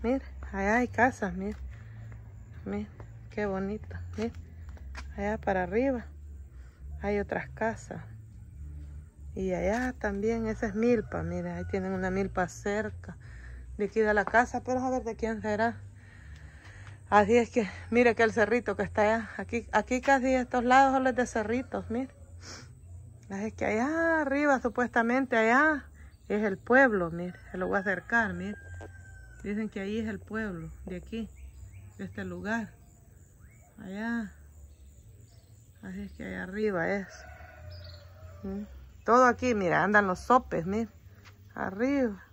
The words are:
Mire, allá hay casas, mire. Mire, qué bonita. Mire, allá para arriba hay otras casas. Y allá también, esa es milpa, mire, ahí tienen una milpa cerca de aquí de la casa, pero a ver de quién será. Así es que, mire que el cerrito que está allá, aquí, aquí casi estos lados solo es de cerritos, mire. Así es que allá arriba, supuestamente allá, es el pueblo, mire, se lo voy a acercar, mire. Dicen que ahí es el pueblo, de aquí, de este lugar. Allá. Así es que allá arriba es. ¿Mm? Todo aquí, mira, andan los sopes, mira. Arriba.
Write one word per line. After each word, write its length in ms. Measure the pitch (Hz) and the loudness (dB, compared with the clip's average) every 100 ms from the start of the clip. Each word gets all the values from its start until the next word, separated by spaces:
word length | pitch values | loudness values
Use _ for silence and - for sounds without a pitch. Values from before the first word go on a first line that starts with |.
Mire, 200 | 226 262 - - - | 2 0 -2 -12 -8
allá 240 | 196 196 226 | -2 2 4
hay 120 | 247 | 2
casas, 440 | - 254 254 196 | 4 4 4 -4
mire. 240 | 180 196 214 - - - - - - - - - - - | -2 -6 -6 -10 -12 -14 -14 -14 -14 -16 -18 -16 -12 -6
Mire, 220 | 202 214 - - - - | -6 -6 -12 -16 -16 -10
qué 160 | - 208 | -4 -2
bonita. 560 | 190 196 214 - - - - | -2 -2 -6 -8 -10 -8 -4
Mire, 140 | 226 - - - - - - - - - | -4 -6 -14 -14 -14 -12 -12 -10 -10 -4
allá 220 | 202 214 | -2 0
para 240 | - 185 | 0 2
arriba 420 | 180 214 269 247 - - - - - - - - - - | 2 2 2 0 -6 -14 -14 -14 -14 -16 -18 -16 -14 -6
hay 180 | 202 208 | -2 -2
otras 320 | 196 - - | -2 -4 -6
casas. 520 | - 220 214 - - - - - - - - - - - - - - - | -2 -2 -2 -10 -10 -10 -16 -16 -16 -16 -14 -12 -12 -12 -14 -16 -16 -10
Y 180 | 202 190 | -4 0
allá 400 | 175 175 226 254 - | 2 2 2 0 -2
también, 480 | 214 196 220 226 220 | -2 0 0 2 0
esa 220 | 214 226 | -2 -2
es 60 | |
milpa, 480 | 202 233 233 - 170 | 2 4 4 2 -4
mire, 300 | 165 175 175 | -2 -2 -4
ahí 140 | 175 175 | -4 -2
tienen 260 | 196 185 | -2 -2
una 180 | 190 185 | -2 0
milpa 380 | 190 190 - 175 | 0 0 0 -2
cerca 680 | - 208 208 214 - - - - - - - - - | -2 -2 -2 -2 -8 -12 -14 -14 -14 -14 -14 -12 -4
de 80 | |
aquí 160 | 202 220 | 0 2
de 140 | 214 | 4
la 100 | 208 | 4
casa, 380 | 190 220 240 247 | 6 4 4 -2
pero 180 | 247 254 | -2 0
a 60 | 262 | 0
ver 160 | 254 | 0
de 100 | 226 | -2
quién 280 | 220 220 220 | -4 -4 -2
será. 400 | 208 208 226 202 - - - - - - - - - - - - - | -2 2 0 0 -14 -18 -20 -20 -18 -16 -16 -18 -18 -16 -16 -16 4
Así 260 | 208 202 240 | 6 8 6
es 140 | 226 | 4
que, 180 | 247 190 - - | 0 -2 -6 2
mire 240 | 233 240 | 6 6
que 80 | 220 | 6
el 100 | 226 | 4
cerrito 420 | 208 208 240 233 | 4 4 4 0
que 100 | 196 | -2
está 180 | 196 - | -2 2
allá, 280 | 208 226 214 - | 4 2 -2 -8
aquí, 320 | 196 233 - | -4 -4 2
aquí 280 | 208 208 254 | 0 2 0
casi 340 | 262 269 262 | 4 6 6
estos 300 | 262 240 254 | 2 2 0
lados 300 | 240 262 269 | 6 8 8
solo 160 | 262 262 | 6 4
es 60 | 240 | 2
de 100 | 240 | 0
cerritos, 640 | 233 208 240 254 196 180 | 0 0 -2 -2 -6 -4
mire. 180 | 226 262 - - - - - - - - - - - - | -4 -4 -10 -18 -16 -16 -16 -16 -18 -18 -18 -18 -20 -10
Así 200 | 196 214 | -6 -6
es 40 | |
que 140 | - - | -2 0
allá 560 | 214 262 320 330 320 | 2 2 2 2 2
arriba, 360 | 277 277 294 262 | 2 2 4 4
supuestamente 760 | 247 240 240 240 233 254 269 226 | 2 0 2 2 4 2 4 4
allá, 480 | 220 247 311 294 - - - - - | 6 8 6 4 -4 -18 -20 -20 -2
es 120 | 208 | 0
el 140 | 214 190 | 0 -2
pueblo, 540 | - 254 269 202 170 | 6 8 8 6 0
mire, 240 | 170 180 - - | -2 -6 -10 -12
se 80 | 185 | -4
lo 80 | 185 | 0
voy 100 | 196 | 0
a 40 | |
acercar, 520 | 196 180 - 233 214 | 0 -2 2 2 2
mire. 240 | 175 190 208 - - - - - - - - | -2 -6 -8 -12 -12 -12 -14 -16 -16 -18 -10
Dicen 260 | 196 208 214 | -4 -2 -2
que 120 | 202 | -4
ahí 180 | 196 214 | -4 -2
es 100 | 214 | -4
el 120 | 196 | -6
pueblo, 500 | - 214 214 175 160 - - | -6 -4 -4 -6 -8 -12 -10
de 100 | 180 | -10
aquí, 320 | - 226 220 - - - - - - - | -8 -8 -8 -12 -18 -16 -16 -16 -18 -12
de 80 | 196 | -10
este 180 | - | -8
lugar. 460 | 98 180 190 226 208 - - - - - - - - - - - | -8 -6 -2 -2 -4 -12 -20 -20 -20 -20 -20 -20 -20 -20 -20 -16
Allá. 540 | 190 196 226 233 202 - - - - - - - - - - - - - - - | -12 -6 -4 -4 -6 -12 -20 -20 -20 -20 -20 -20 -20 -20 -20 -20 -20 -20 -20 -16
Así 160 | 196 185 | -12 -10
es 120 | 196 | -10
que 120 | - | -10
allá 200 | 190 185 | -8 -8
arriba 440 | 185 196 214 185 170 | -6 -2 0 2 0
es. 200 | 196 185 - - - - - - - - - - - - - | -2 -4 -14 -18 -18 -18 -16 -16 -16 -16 -18 -20 -18 -18 -12
¿Mm? 200 | 196 196 208 - - - | -8 -8 -8 -14 -18 -8
Todo 220 | - 240 254 | 4 8 8
aquí, 280 | 233 254 | 6 2
mira, 300 | 214 175 156 | 2 2 2
andan 220 | 185 208 196 | 6 6 4
los 120 | 185 | 0
sopes, 460 | - 254 - 165 | 4 4 4 -4
mira. 260 | 165 208 226 - - - - - - | -2 -2 -4 -10 -20 -20 -20 -20 -16
Arriba. 720 | - 190 190 254 285 240 196 - | -6 -6 0 0 2 2 -2 -14